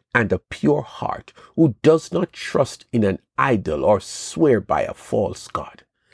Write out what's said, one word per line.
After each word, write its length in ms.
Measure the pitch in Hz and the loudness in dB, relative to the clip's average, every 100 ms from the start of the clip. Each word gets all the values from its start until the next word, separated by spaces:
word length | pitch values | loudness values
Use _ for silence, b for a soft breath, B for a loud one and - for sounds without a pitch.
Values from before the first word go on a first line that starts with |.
| _ | _
and 180 | 123 107 | -2 0
a 80 | 92 | -2
pure 420 | - - 143 147 | -4 -2 0 0
heart, 520 | - - - - - b b - | -2 -8 -8 -8 -12 b b 2
who 200 | 160 107 | 2 4
does 300 | 160 160 - | 4 4 2
not 220 | 175 175 | -4 -4
trust 520 | - - 160 135 - _ | -6 -4 -2 -2 -4 _
in 120 | 120 | 0
an 160 | 104 92 - - | 0 -2 -6 -4
idol 460 | 135 113 87 73 | 0 0 -2 -2
or 160 | 69 95 | 2 2
swear 600 | - - - - 156 113 | 0 -12 -12 0 2 2
by 200 | - 78 | 0 -2
a 100 | - | -2
false 540 | - - 113 104 - - | -8 -6 -4 -4 -6 -10
god. 360 | - 71 - _ _ b | -12 -12 -16 _ _ b